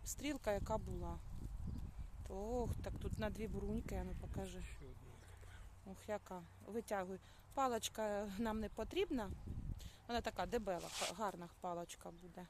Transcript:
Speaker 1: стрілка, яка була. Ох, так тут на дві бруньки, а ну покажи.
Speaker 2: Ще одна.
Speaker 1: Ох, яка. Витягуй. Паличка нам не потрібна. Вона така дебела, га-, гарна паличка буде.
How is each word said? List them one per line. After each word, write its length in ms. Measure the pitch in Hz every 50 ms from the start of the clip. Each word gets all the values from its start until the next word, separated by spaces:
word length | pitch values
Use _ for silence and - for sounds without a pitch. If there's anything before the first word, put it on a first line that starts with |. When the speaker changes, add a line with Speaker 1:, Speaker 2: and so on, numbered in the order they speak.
| -
Speaker 1:
стрілка, 480 | - - - - 285 294 254 - 214
яка 260 | 202 196 - - 220 214
була. 400 | - 185 190 175 175 170 170 165 - - - - - - - - - - - - - - - - - - - - - -
Ох, 420 | 196 190 202 220 247 247 233 - - - -
так 80 | 202 - -
тут 200 | - - - -
на 120 | 220 208
дві 180 | 196 202 220 202
бруньки, 460 | 185 196 202 208 214 233 - - 202
а 100 | 185 180
ну 100 | 185 185 -
покажи. 420 | 190 - - 196 190 185 180 185
Speaker 2:
Ще 220 | 180 - - - 139
одна. 280 | 131 127 - - - - - - - - - - - - - - - - - -
Speaker 1:
Ох, 220 | 196 190 - - -
яка. 340 | 208 202 - - 185 180 170 - - - -
Витягуй. 520 | 202 202 233 214 - 214 196 185 180 190 180 - - - - - - -
Паличка 760 | 277 269 254 240 220 - - - - 220 214 208 202 214 208 190 196
нам 220 | 233 220 214 220
не 80 | 214 208
потрібна. 640 | - - 220 - - 349 403 - 311 240 208 190 - - - - - - - - - - - - - - - -
Вона 120 | 240 233
така 260 | 214 226 - - 180
дебела, 420 | 180 202 240 214 190 180 170 165 165 - -
га-, 140 | - - 175
гарна 340 | 180 220 196 175 170 175 170 - -
паличка 500 | - 180 170 170 175 165 - - - 180
буде. 360 | 170 170 180 180 - 180 180 -